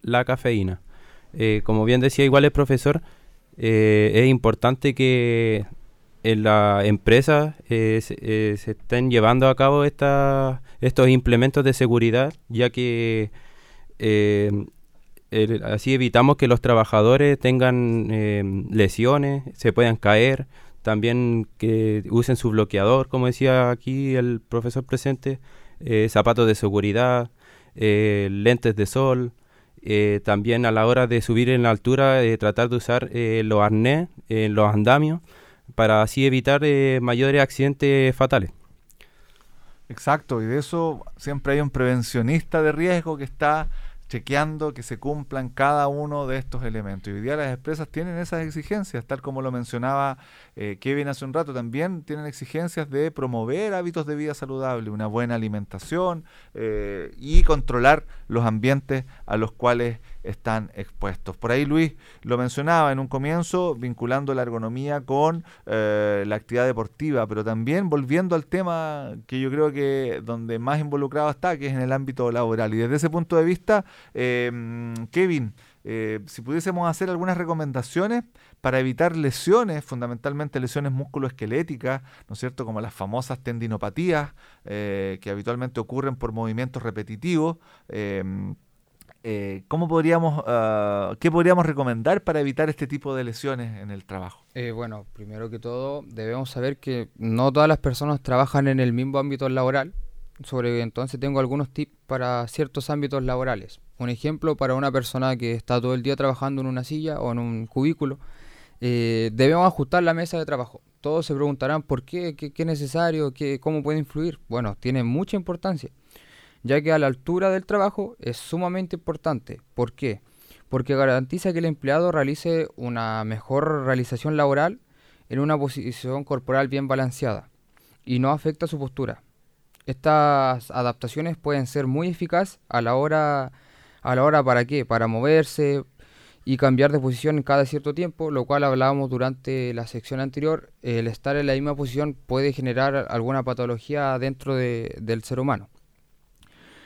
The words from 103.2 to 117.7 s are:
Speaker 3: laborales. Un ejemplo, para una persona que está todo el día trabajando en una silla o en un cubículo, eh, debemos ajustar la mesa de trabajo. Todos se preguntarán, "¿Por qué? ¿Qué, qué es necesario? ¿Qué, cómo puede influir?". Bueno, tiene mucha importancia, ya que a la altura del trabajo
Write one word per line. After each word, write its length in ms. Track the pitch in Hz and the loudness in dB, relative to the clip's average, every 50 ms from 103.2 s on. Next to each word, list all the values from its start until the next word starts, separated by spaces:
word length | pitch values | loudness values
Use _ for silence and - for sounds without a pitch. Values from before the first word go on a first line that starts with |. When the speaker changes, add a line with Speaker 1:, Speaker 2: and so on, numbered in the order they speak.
Speaker 3:
laborales. 580 | 127 127 127 127 131 131 117 98 92 - - - - - - - | -2 -2 -2 -2 -2 -4 -4 -6 -8 -14 -20 -20 -20 -18 -12 -8
Un 100 | 123 120 | -6 -6
ejemplo, 480 | 120 - - 151 156 147 - 160 151 | -6 -4 -4 -6 -4 -2 -2 -2 -2
para 180 | - 135 127 127 | 0 0 0 0
una 160 | 135 139 139 | 0 0 0
persona 460 | 127 135 123 - - 127 131 131 131 | 0 -2 -2 -2 -4 -2 -2 -2 -2
que 160 | 117 120 117 | -2 -4 -4
está 260 | 117 113 - - 123 123 | -4 -4 -4 -2 -2 0
todo 100 | 117 127 | 0 0
el 100 | 127 127 | -2 -2
día 140 | 117 135 139 | -2 -4 -2
trabajando 460 | 135 139 135 127 - 139 139 139 135 | 0 0 -2 -2 -2 -4 -4 -4 -4
en 40 | 131 | -4
una 160 | 131 127 127 | -4 -6 -6
silla 380 | 127 131 156 151 156 160 151 - | -6 -6 -8 -6 -6 -6 -6 -4
o 100 | - 123 | -4 -4
en 80 | 117 120 | -4 -4
un 280 | 120 117 117 110 113 | -4 -4 -6 -6 -8
cubículo, 520 | - - 131 135 160 160 - 147 135 135 - - - - - - - - - - _ - - | -6 -4 -2 0 0 0 -2 -4 -6 -6 -8 -14 -18 -20 -20 -20 -20 -20 -20 -20 _ -12 -6
eh, 480 | 123 123 120 120 117 117 113 113 113 113 107 | -4 -2 0 0 0 0 0 0 0 0 2
debemos 320 | 120 131 143 160 175 180 | 4 4 4 6 6 4
ajustar 360 | 185 170 - 139 - 180 180 | 4 2 0 -2 0 2 2
la 120 | 175 165 165 | 2 2 0
mesa 240 | 165 170 170 - 165 | 0 -2 -6 -6 -6
de 80 | 156 | -4
trabajo. 340 | 147 147 127 123 123 - - _ _ _ _ | -4 -4 -4 -6 -8 -12 -20 _ _ _ _
Todos 240 | - 147 156 165 151 | -4 -2 -2 -2 -2
se 80 | - 147 | -2 -2
preguntarán, 480 | 135 147 147 139 131 131 135 151 156 | 0 0 0 -2 -2 -2 -2 -2 -2
"¿Por 220 | - - 143 127 - | -2 -4 -4 -4 -6
qué? 320 | - - 180 175 170 143 | -6 -8 -6 -6 -6 -8
¿Qué, 180 | - 151 143 - | -8 -12 -10 -6
qué 80 | - | -4
es 40 | 165 | -2
necesario? 680 | 165 156 143 147 131 135 165 170 170 160 156 147 135 127 | -2 -2 -2 -4 -4 -2 0 0 0 0 0 -2 -2 -4
¿Qué, 260 | - 151 139 139 127 | -4 -4 -4 -4 -2
cómo 220 | - 170 156 151 | -2 -2 -2 -2
puede 160 | 139 151 156 156 | -2 -2 -2 -2
influir?". 400 | 143 - - 151 160 175 - - - - | -4 -4 -6 -4 -4 -4 -6 -8 -10 -6
Bueno, 300 | 117 120 117 104 98 - | -6 -4 -4 -4 -6 -4
tiene 240 | - 123 131 131 117 | -4 -2 -2 0 0
mucha 320 | 117 127 160 190 - - | 0 -2 -2 -4 -4 -4
importancia, 540 | 196 170 - 175 170 - 190 175 143 - - _ _ _ _ - - _ _ _ - - _ _ _ | -6 -4 -6 -8 -6 -4 -4 -4 -6 -8 -14 _ _ _ _ -20 -20 _ _ _ -20 -20 _ _ _
ya 180 | - 117 139 151 | -2 0 0 0
que 100 | 147 160 | 2 2
a 80 | 160 156 | 2 2
la 80 | 147 | 2
altura 440 | 135 131 131 - - 170 180 190 190 | 2 0 -2 -4 -4 -2 0 0 0
del 160 | 185 190 185 | 0 0 -2
trabajo 500 | - | 0